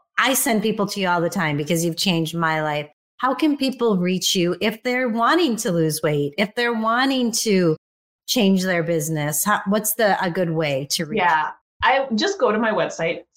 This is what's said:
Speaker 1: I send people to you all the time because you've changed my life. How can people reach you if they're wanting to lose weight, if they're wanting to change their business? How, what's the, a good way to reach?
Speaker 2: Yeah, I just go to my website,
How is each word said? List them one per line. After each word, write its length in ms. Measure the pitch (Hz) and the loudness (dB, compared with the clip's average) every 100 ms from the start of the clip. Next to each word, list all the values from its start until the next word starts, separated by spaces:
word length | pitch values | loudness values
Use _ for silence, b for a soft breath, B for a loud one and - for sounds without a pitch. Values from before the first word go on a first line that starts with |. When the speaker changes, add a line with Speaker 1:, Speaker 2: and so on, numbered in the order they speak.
| _ - | _ -2
Speaker 1:
I 160 | 240 | 0
send 300 | 254 247 220 | 0 0 0
people 240 | 220 208 196 | 0 -2 -2
to 120 | 202 | -2
you 80 | 185 | 0
all 140 | 175 | 0
the 80 | 170 | 0
time 280 | 196 160 147 | -2 -2 -2
because 280 | 147 170 170 | -2 0 0
you've 100 | 160 | -2
changed 380 | 196 165 156 | 0 0 0
my 300 | 170 165 156 | -2 0 0
life. 260 | 156 147 147 _ _ - | -2 -4 -6 _ _ -4
How 180 | 262 262 | -2 0
can 200 | 311 285 | 0 0
people 420 | 269 262 233 190 | -2 0 0 2
reach 380 | 180 185 - 190 | 0 0 0 2
you 220 | 175 175 | 2 0
if 200 | 214 220 | -2 -2
they're 280 | 247 254 254 | -4 -2 -2
wanting 480 | 226 233 330 311 220 | 0 2 2 2 0
to 140 | 233 | 0
lose 300 | 170 156 151 | 0 0 0
weight, 320 | 160 147 143 165 | 0 0 -2 -2
if 160 | 214 240 | -4 -2
they're 180 | 240 | -2
wanting 580 | 226 220 233 269 269 233 | 0 0 2 2 0 0
to 440 | 226 226 190 170 156 _ _ _ _ - | 0 2 4 4 0 _ _ _ _ -4
change 360 | 254 196 190 | 2 4 4
their 180 | 185 175 | 2 0
business? 640 | 165 165 151 156 147 156 208 | 0 -2 -2 -2 -2 -2 0
How, 160 | 208 196 | 0 0
what's 260 | 208 214 | -2 0
the, 280 | - 208 185 180 | 0 2 2 0
a 60 | |
good 180 | 165 170 | -2 -2
way 380 | 160 151 135 143 | 0 0 -2 -4
to 160 | - 151 | -4 -4
reach? 140 | 202 | 0
Speaker 2:
Yeah, 320 | 175 156 151 - _ - | 2 2 0 -8 _ -4
I 240 | 226 269 269 220 | 0 2 0 -2
just 240 | 403 - | -2 0
go 120 | 233 | 0
to 60 | 208 | 2
my 140 | 226 | 0
website, 540 | 185 147 - 165 - - | 0 -2 -2 -4 -4 -10